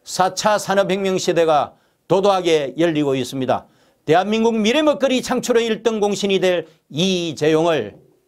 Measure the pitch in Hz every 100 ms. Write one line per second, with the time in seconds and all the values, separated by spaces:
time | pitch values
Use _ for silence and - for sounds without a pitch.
0 | - - 185 185 214 208 202 196 180 196
1 | 196 185 - 170 165 151 117 - _ _
2 | - 180 202 190 170 156 135 131 170 151
3 | 143 135 120 135 127 113 - _ _ _
4 | - 165 196 220 226 226 208 277 302 226
5 | 277 254 - 254 240 233 226 220 226 220
6 | 208 196 202 190 185 175 160 _ _ 135
7 | 190 185 170 139 151 156 170 151 104 -
8 | _ _